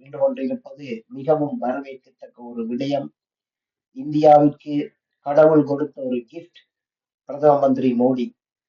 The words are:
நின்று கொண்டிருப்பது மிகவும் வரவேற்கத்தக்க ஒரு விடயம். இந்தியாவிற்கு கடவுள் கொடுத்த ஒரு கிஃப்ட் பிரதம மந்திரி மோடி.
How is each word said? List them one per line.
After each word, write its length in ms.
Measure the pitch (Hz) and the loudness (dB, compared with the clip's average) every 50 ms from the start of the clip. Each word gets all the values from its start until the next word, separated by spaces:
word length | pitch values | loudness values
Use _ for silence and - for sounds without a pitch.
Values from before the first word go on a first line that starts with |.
நின்று 180 | - - - 135 | -20 -14 -6 -2
கொண்டிருப்பது 680 | - 135 127 131 135 127 131 120 - 139 139 143 143 131 113 113 - _ 123 | -2 -2 -2 -2 -6 -6 -6 -8 -12 -16 -20 -18 -14 -12 -12 -14 -14 _ -16
மிகவும் 400 | 135 135 156 156 151 147 - 123 117 | -6 -2 -2 -2 0 -2 -4 -6 -6
வரவேற்கத்தக்க 720 | 110 123 131 139 135 135 135 127 _ _ _ _ - - _ 120 120 120 | -6 -6 -6 -8 -10 -12 -16 -20 _ _ _ _ -20 -20 _ -20 -20 -16
ஒரு 120 | 120 117 113 113 | -12 -10 -10 -8
விடயம். 400 | 123 120 139 139 139 135 147 - _ _ _ _ _ _ _ _ _ _ _ _ _ _ _ _ - | -8 -6 -6 -4 -4 -6 -6 -8 _ _ _ _ _ _ _ _ _ _ _ _ _ _ _ _ -16
இந்தியாவிற்கு 800 | 131 139 151 147 151 156 151 147 147 147 143 - - - 151 147 147 147 - _ _ _ _ _ _ - | -14 -10 -6 0 4 6 8 8 8 6 4 0 -4 -10 -8 -6 -6 -6 -8 _ _ _ _ _ _ -8
கடவுள் 380 | 143 143 151 156 156 156 151 139 139 | 0 4 4 6 6 6 4 2 0
கொடுத்த 260 | 139 139 151 143 - 143 135 127 | -2 -6 -6 -8 -8 -10 -8 -6
ஒரு 120 | 127 120 113 _ | -6 -6 -8 _
கிஃப்ட் 320 | 160 170 175 - _ _ _ _ _ _ _ _ _ _ _ _ _ _ _ - | -16 -18 -18 -20 _ _ _ _ _ _ _ _ _ _ _ _ _ _ _ -14
பிரதம 280 | 135 143 151 147 143 139 139 | -6 0 2 2 4 4 2
மந்திரி 260 | 135 127 131 127 127 117 120 | 0 0 0 0 0 0 2
மோடி. 260 | 123 131 131 127 165 - - _ _ _ _ _ _ | 2 0 0 -2 -4 -8 -10 _ _ _ _ _ _